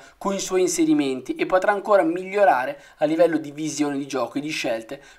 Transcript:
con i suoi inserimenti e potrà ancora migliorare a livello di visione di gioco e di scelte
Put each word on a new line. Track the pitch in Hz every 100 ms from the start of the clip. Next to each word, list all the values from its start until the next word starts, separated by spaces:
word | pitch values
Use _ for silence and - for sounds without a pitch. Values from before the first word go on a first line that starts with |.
| - _
con | 196
i | 196
suoi | 175 185
inserimenti | 180 - 156 151 139 131 127 156
e | 170
potrà | 185 208
ancora | 202 202 202
migliorare | 165 175 185 202 190 131 131 147 - _
a | 151
livello | 160 170 156
di | 143
visione | 143 156 143 147 139
di | 139
gioco | 135 120 143
e |
di | 147
scelte | 156 143 113 - 139 -